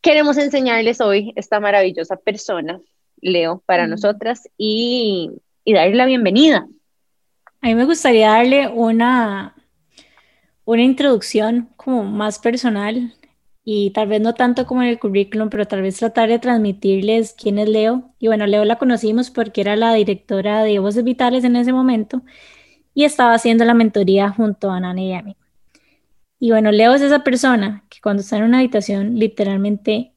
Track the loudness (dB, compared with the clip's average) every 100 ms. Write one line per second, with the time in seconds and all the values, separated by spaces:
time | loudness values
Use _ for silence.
0 | 4 2 2 0 0 0 0 0 -2 0
1 | 0 0 -2 -10 -4 -2 0 2 0 -2
2 | -8 -6 -6 -6 -8 -6 -6 -12 _ _
3 | _ _ -4 -2 -2 -4 -2 0 0 -2
4 | -2 -2 -8 -8 -12 -8 -4 -2 -2 -2
5 | -2 -4 -6 -12 _ _ 2 4 4 2
6 | 2 2 2 4 4 4 -2 _ _ _
7 | _ _ _ _ _ _ -2 0 0 2
8 | 2 4 6 4 4 2 0 -2 0 2
9 | 2 0 0 -6 -12 _ _ _ _ _
10 | _ _ _ _ _ _ -2 2 2 2
11 | 2 0 0 -2 -2 -2 -6 _ -6 -4
12 | -4 -6 -6 -4 -4 -2 -2 -2 -4 -6
13 | -8 _ _ _ _ _ -6 -2 -2 -2
14 | -2 0 -2 0 0 0 -2 -2 -2 -2
15 | -2 -2 -2 -4 -4 -4 -4 -4 -4 -4
16 | -2 0 0 0 0 0 0 -2 -2 0
17 | 0 -2 -2 -6 -4 -2 0 0 0 -2
18 | -8 _ -2 0 0 2 0 0 0 0
19 | -2 -2 -4 -4 -4 -4 -2 0 2 2
20 | 0 -4 _ -4 -2 0 0 0 -2 -2
21 | -2 -2 -2 0 0 0 0 0 0 -2
22 | -4 -10 -12 -20 -20 _ _ _ _ 0
23 | 0 2 2 4 2 2 4 4 2 0
24 | 2 2 0 -2 -4 -4 -6 -6 -6 -6
25 | -6 -8 -12 -20 _ _ _ _ _ _
26 | _ _ _ _ 2 2 4 4 4 4
27 | 4 2 0 0 2 0 -2 -8 _ -8
28 | -4 -4 -4 -2 2 2 2 -2 -2 -4
29 | -2 -2 -2 -2 -2 -2 -2 -4 -2 -4
30 | -6